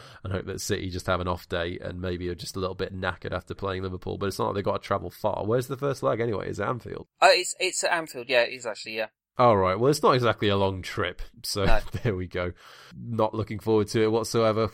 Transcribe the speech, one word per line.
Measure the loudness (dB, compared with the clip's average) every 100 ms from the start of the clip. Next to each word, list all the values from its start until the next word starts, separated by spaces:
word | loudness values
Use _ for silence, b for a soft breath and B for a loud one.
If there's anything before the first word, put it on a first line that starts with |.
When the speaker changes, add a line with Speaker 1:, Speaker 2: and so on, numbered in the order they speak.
| B B
Speaker 1:
and | -6
hope | -6 -6
that | -8
City | -4 -4 -4
just | -6 -2
have | -2
an | 0
off | -4 -4
day | -4 -4 -6
and | -10 -8
maybe | -6 -4 -6
are | -8
just | -8 -6
a |
little | -4 -4
bit | -6 -4
knackered | -4 -4 -6
after | -8 -8
playing | -8 -6 -4
Liverpool. | -6 -6 -6 -4
But | -4
it's | -2
not | -2
like | -2
they've | -2
got | -2
to | -2
travel | -4 -4
far. | -4 -2 -2 0
Where's | 0 -2
the | -4
first | -4 -2
leg | -2 0
anyway? | 0 -2 -4
Is | -4
it |
Anfield? | -4 -4 -8 -12 -10 4
Speaker 2:
Uh, | 6
it's, | 6 2 -4
it's | -4 -2
at | 0
Anfield, | 0 -2 -8 2
yeah, | 4
it | 4
is | -2 -8
actually, | -8 -8 -6
yeah. | -6 _ _ 4
Speaker 1:
All | 6 6
right, | 4 4
well, | 2
it's | 4
not | 4
exactly | 4 4 2 2
a | 4
long | 2 0
trip, | -6 -4 -4 -4 -12 -12
so | -6 0 6
Speaker 2:
No. | 6 4
Speaker 1:
<laughs> | -4
there | -2 -2
we | -4
go. | -4 -6 -8 B B B -14
Not | -6 0 0
looking | 0 -6 -4
forward | 2 2 4
to | 2
it | 4
whatsoever, | 2 0 2 2 2 0